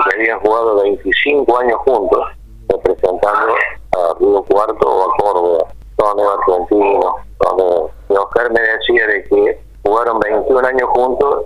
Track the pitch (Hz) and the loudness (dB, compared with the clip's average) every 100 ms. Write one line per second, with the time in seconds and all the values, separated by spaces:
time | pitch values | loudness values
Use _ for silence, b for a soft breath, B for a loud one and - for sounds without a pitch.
0 | 95 98 113 110 104 113 113 101 101 95 | 0 0 -2 0 0 0 2 2 0 -2
1 | 98 92 143 147 123 120 123 107 135 117 | -2 -2 0 0 2 2 0 0 0 0
2 | 92 107 131 - - - - 95 92 92 | 2 0 -2 -10 -20 -12 -4 -2 0 0
3 | 95 90 104 104 107 113 - - - 92 | -2 0 0 0 0 -2 -2 -6 -4 -2
4 | 85 82 95 101 - 98 107 110 135 101 | -2 0 2 2 0 -2 -2 0 0 2
5 | 92 92 101 90 87 85 - - - - | 0 0 0 0 0 0 -2 -8 -8 -2
6 | 107 101 101 98 98 90 95 104 101 98 | 2 2 2 0 0 0 2 2 4 2
7 | 92 - - - 87 92 92 87 82 - | 0 -2 -10 -2 0 2 0 0 -2 -10
8 | - 98 101 117 120 117 113 110 117 117 | -2 0 0 0 0 0 0 0 0 0
9 | 110 101 95 101 104 - - - 101 110 | 0 -2 0 2 2 -2 -10 -16 -4 -2
10 | 120 113 107 107 98 127 127 131 123 120 | 0 -2 -2 -2 0 2 2 0 0 0
11 | 127 120 143 - | 0 0 0 0